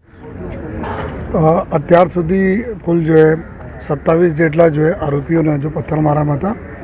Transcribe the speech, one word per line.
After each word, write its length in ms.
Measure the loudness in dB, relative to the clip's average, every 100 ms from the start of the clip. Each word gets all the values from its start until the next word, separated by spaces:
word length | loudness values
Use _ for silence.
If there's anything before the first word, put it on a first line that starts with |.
| _ -20 -16 -12 -10 -10 -10 -8 -8 -8 -8 -10 -4
અ, 40 | 0 2 2 0
અત્યાર 360 | -4 4 4 4
સુધી 540 | 0 -2 2 2 0 -4 -8
કુલ 200 | -2 0
જો 120 | 4 6
એ 200 | 6 4 -4 -16 -16 -12
સત્તાવીસ 540 | -6 -2 2 2 2
જેટલા 340 | 2 2 4 4
જો 140 | 4
એ 100 | 0
આરોપીઓને 640 | 0 -2 -2 0 0 2 0
જો 120 | -2
પથ્થરમારામાં 680 | -6 -4 0 2 2 0 -2
હતા, 180 | -2 -6 -10 -14